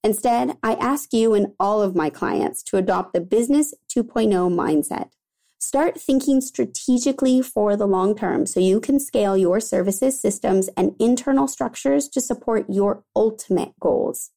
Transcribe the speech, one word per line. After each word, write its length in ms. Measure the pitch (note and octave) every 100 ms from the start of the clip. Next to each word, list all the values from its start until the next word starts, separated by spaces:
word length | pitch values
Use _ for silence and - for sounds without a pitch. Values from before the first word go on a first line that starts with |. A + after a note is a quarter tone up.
Instead, 540 | G#3+ G#3 B3 A#3 C4 -
I 120 | A3
ask 400 | A3+ A#3+ C#4+ -
you 180 | A3+ A3+
and 220 | G#3 G3 -
all 220 | G3 G#3+
of 160 | G3+ F3+
my 140 | D#3
clients 520 | - - F2 - -
to 120 | - G3
adopt 380 | F#3 F#3 F#3
the 80 | F3+
business 500 | F3 G#3+ A#3+ C#4+ D4 - _
two 160 | B3+
point 300 | A3+ A#3 A3
oh 160 | F#3+ F3+
mindset. 580 | F3 - D3+ - - - _ _ _ _ _
Start 400 | - C4+ E4 -
thinking 440 | - C4+ C#4 C4+
strategically 960 | C4 - - - - B3 C4+ C4+ C4 B3+
for 360 | B3+ - G#3 G#3
the 100 | G3+
long 280 | F#3 F#3+
term 300 | G3+ F#3 -
so 160 | - -
you 180 | F#3+ G#3
can 220 | - C4+
scale 380 | - A#3 G3+ F#3+
your 200 | F3 F#3+
services, 640 | - G3 F#3+ F#3+ C4 C4
systems, 480 | G#3 - - F#3+ F#3+ -
and 180 | F#3 -
internal 500 | A3+ B3 C#4 C4+ C4+
structures 640 | - B3 - C#4 C#4+ C#4
to 100 | C4+
support 460 | - A#3+ - A3 -
your 360 | G3 G3+ G3 _ -
ultimate 560 | A3 G#3+ - F3+ - _
goals. 520 | E3 D#3 - - -